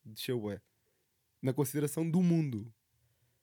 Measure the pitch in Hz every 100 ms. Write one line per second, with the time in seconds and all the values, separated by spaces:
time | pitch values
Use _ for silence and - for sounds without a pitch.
0 | 110 107 - 123 104 98 - _ _ _
1 | _ _ _ _ 127 131 135 147 147 -
2 | 165 170 175 165 147 107 117 - _ _
3 | _ _ _ _